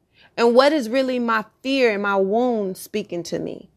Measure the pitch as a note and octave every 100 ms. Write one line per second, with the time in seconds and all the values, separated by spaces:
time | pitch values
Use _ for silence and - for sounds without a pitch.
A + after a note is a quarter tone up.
0 | _ _ _ - A#3 A#3+ C#4 D#4 A3 C4
1 | C4 B3+ A#3 A3 G#3+ _ C4 C4+ A#3+ G3+
2 | G3+ G3 F#3+ A3 B3 A3+ G3 F#3+ - G#3+
3 | - F3 E3 E3+ E3 - -